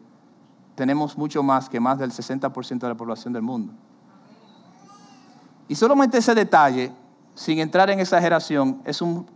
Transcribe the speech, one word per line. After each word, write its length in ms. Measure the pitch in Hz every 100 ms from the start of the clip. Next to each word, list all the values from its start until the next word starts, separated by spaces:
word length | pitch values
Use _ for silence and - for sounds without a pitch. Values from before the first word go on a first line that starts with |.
| _ _ _ _ _ _ _
tenemos 420 | - 131 143 147 147
mucho 240 | 151 156
más 260 | 139 135 135
que 100 | 120
más 180 | 123 135
del 140 | 131
sesenta 420 | 117 117 135 135
por 120 | 135
ciento 200 | 120 127
de 80 | 123
la 40 | 117
población 360 | 117 113 123
del 80 | 120
mundo. 320 | 113 123 101 - _ _ _ _ _ _ _ _ _ 392 392 415 - - - - - _ -
Y 80 |
solamente 420 | 147 226 285 269 247
ese 180 | 233
detalle, 560 | 226 196 170 143 127 127 - - _ _
sin 240 | - - 160
entrar 300 | 160 180 190
en 100 | 196
exageración, 800 | 180 180 170 165 - 147 135 131
es 180 | - 147
un 260 | 170 170 175